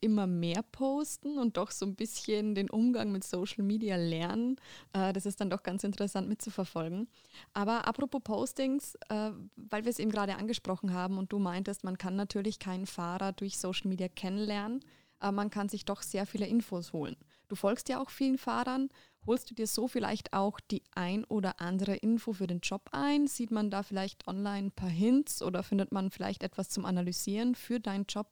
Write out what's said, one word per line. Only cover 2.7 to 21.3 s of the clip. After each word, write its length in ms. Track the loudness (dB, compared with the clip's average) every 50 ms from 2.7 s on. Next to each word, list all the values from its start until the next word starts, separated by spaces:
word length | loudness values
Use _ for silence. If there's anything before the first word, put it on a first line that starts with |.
| 4 4 6 6 4 4 2 0
mit 100 | 0 -2
Social 400 | -2 -2 -2 -2 -2 -2 0 0
Media 340 | 2 2 2 2 2 2 2
lernen. 600 | 2 2 2 2 0 0 0 0 0 2 0 0 -2 -6 -16 -20 -20 -10 -4
Äh, 200 | 0 2 2 2
das 120 | 2 0 -2
ist 160 | -2 -2 -2
dann 100 | -2 -2
doch 120 | -2 -2
ganz 220 | -2 -2 -4 -2 -2
interessant 440 | -2 0 0 -2 0 0 0 0 0
mitzuverfolgen. 800 | -2 -2 -4 -6 -4 -4 -4 -2 -2 -4 -2 -2 -2 -4 -4 -6 _ -18 -20 -20 -20 -20 -14 -6
Aber 340 | -2 0 2 2 2 2 2
apropos 340 | 0 0 0 0 0 -2 -2
Postings, 760 | -2 0 0 0 0 -2 0 0 0 2 2 0 -2 -4 -12 -12 -6 -4
äh, 220 | -2 -2 -2 -2 -4 -8 -12 -14 -14
weil 280 | -14 -8 -4 -4 -2 0
wir 60 | 0
es 100 | 0 2
eben 100 | 2 2
gerade 260 | 2 2 2 0 0
angesprochen 560 | -2 -2 -2 -2 -2 -2 -2 -2 0 0 0
haben 240 | 0 0 0 0 0
und 160 | -2 -2 0
du 60 | 0 0
meintest, 460 | 0 0 0 -2 -2 -4 -4 -4 -4
man 120 | -6 -4
kann 200 | -4 -4 -2 0
natürlich 420 | 0 -2 0 -2 -2 -2 -2 -4 -4
keinen 280 | -4 -4 -4 -4 -4
Fahrer 460 | -6 -6 -4 -4 -2 -2 -2 -2 -2
durch 260 | -2 -4 -4 -4 -4 -4
Social 300 | -2 -2 -2 0 0 0
Media 200 | 0 0 -2 -4
kennenlernen, 720 | -4 -4 -4 -2 -2 0 0 0 -2 -2 -2 -2 -4 -6 -6 -10 -20 -20 _ _ _ -4
aber 120 | -2 0
man 180 | 0 0 0 0
kann 180 | 0 -2 -2 -2
sich 160 | -2 -4 -4
doch 180 | -4 -4 -4
sehr 240 | -4 -4 -2 -2 -2
viele 200 | -2 -2 -2 0
Infos 460 | 4 4 2 2 2 -2 -4 -4 -4
holen. 240 | -4 -4 -4 -4 -6 -10 -14 _ _ _ _ -10
Du 80 | -4
folgst 320 | 2 2 2 2 2 0 -2
ja 120 | -2 -2
auch 100 | -4 -4
vielen 280 | -2 2 2 4 4 2
Fahrern. 500 | 0 0 0 0 0 0 0 0 0 -2 -4 -10 -20 -20 _ _ 0
Holst 240 | 0 0 0 0 -4
du 40 | -4
dir 120 | -2 -2
so 220 | 0 0 0 0 2
vielleicht 460 | 0 0 0 0 -2 -2 -4 -2 0
auch 260 | 2 2 2 0 -2 -6 -4
die 120 | -4 -4 -4 -4 -4
ein 300 | -2 -2 0 0 -2 0
oder 360 | 0